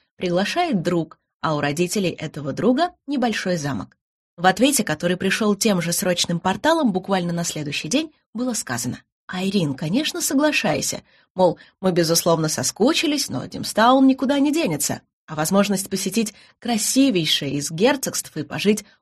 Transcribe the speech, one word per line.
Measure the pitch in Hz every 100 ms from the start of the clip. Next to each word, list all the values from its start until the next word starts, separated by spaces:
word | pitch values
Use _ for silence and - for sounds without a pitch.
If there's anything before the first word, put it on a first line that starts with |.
| _ _
приглашает | 185 175 202 339 349 214
друг, | 156 175 160 - _ _
а | 156 147
у |
родителей | 143 147 175 220 180
этого | - 156 156 143
друга | 143 202 254 349 - -
небольшой | 285 240 208 190 175
замок. | 143 110 - _ _ _ _ -
В | 175
ответе, | 185 262 269
который | 214 151 175 180
пришёл | 190 185 214 202
тем | 226 185
же | 165
срочным | 175 185 175 - 170
порталом | 185 202 294 330 269
буквально | 185 185 190 175
на | 170
следующий | 170 - 101 - 156
день, | 247 320 - _
было | 220 254
сказано: | 226 - 120 127 - - _ -
"Айрин, | 185 190 202 151
конечно, | 135 156 220 302 349
соглашайся. | - 269 302 294 202 147 - - - _ _ -
Мол, | 185 - - _
мы, | 190
безусловно, | 175 160 165 180 165 156
соскучились, | - - - 226 330 320 285 -
но | 131 -
Димстаун | - - - 226 262 269
никуда | 262 254 285
не | 285
денется. | 302 294 147 - - - _ -
А | 156
возможность | 160 196 202 190 -
посетить | 196 190 185 220 - - _
красивейшее | 226 226 - 254 277 185 156 - 143 143
из | 143
герцогств | 160 233 285 - 202 - -
и |
пожить | 147 - 185 214 - _